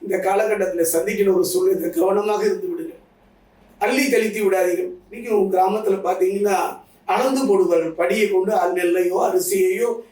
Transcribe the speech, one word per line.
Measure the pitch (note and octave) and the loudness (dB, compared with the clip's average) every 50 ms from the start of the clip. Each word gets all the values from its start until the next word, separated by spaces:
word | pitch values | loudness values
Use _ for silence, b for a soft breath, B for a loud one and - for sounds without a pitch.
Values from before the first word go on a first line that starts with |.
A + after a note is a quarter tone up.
| - | -8
இந்த | - - | -4 -4
காலகட்டத்துல | - D3 F#3 G3 G3+ A3 G#3+ G#3+ G3+ F#3+ F3+ E3 E3+ E3 | -2 0 0 0 0 0 0 0 -2 -2 -2 0 -2 -2
சந்திக்கிற | - - E3 F#3 G3+ - G3 G3+ G3 F#3 | 0 0 -2 -2 -2 0 0 2 2 2
ஒரு | F3 - | 2 2
சூழ்நிலை. | - - F3+ F#3 F#3+ F#3 E3 D#3+ E3 | 0 0 0 2 2 0 0 -2 -4
கவனமாக | - E3 F3+ F#3+ G3+ G#3 G#3 G#3+ G#3 G#3 G#3+ | -2 0 0 2 2 0 0 0 -2 0 0
இருந்து | G#3 F#3 - - | 0 -2 -2 -4
விடுங்க, | F3+ E3+ E3+ E3 - - - - _ _ _ _ _ _ _ _ _ _ _ _ _ - - | -6 -8 -8 -10 -12 -14 -18 -20 _ _ _ _ _ _ _ _ _ _ _ _ _ -10 -6
அள்ளி | C4+ C4+ C4 C4 C4+ - | -4 -2 0 0 0 2
தெளித்து | A#3+ G#3+ A3 G#3+ G3+ A3 | 2 2 0 0 -2 0
விடாதீர்கள். | G#3 F#3+ F#3+ F#3+ F#3 F3 F3 F3 F3+ - - - _ - | 0 0 2 2 2 2 0 -2 -2 -6 -8 -14 _ -20
நீங்க | G#3+ A#3 A#3+ A#3+ G#3+ | -16 -12 -6 -2 0
உங்க | G3 F#3+ F#3+ F#3 F#3 F#3 | 0 0 2 2 2 2
கிராமத்துல | F#3+ - E3 - F#3+ G3 G3 - | 2 2 0 0 0 -2 -2 0
பாத்தீங்கன்னா | F3 F#3 F3+ F#3 F#3+ G3+ G3 G3+ G#3 G3 F3+ E3+ - - - b b b b b | -2 -2 0 0 0 0 0 0 0 0 0 -2 -2 -6 -10 b b b b b
அளந்து | - - - B3+ C4+ C4+ - - | -4 -2 0 0 0 0 0 2
போடுவார்கள், | G3+ G3 F#3+ F3+ E3+ E3+ E3 D#3+ D#3+ - | 2 4 4 4 4 4 2 2 0 -2
படியை | - - - - A3 G#3+ G3 | -2 0 0 2 2 0 2
கொண்டு | G3 F#3 F3+ G#3 G#3+ | 2 0 0 2 0
அல் | F#3 F3 F3 - | 0 0 0 0
நெல்லையோ | F3+ F3+ F3 F3 F3+ F3+ F3 F#3 - | 0 0 0 2 2 0 0 0 0
அரிசியையோ | - - F#3 F#3 - - G3+ F#3+ F#3 F#3 F#3 G#3+ A#3 A#3+ - - B B | 0 0 0 0 0 0 0 0 2 2 2 0 0 -2 -2 -4 B B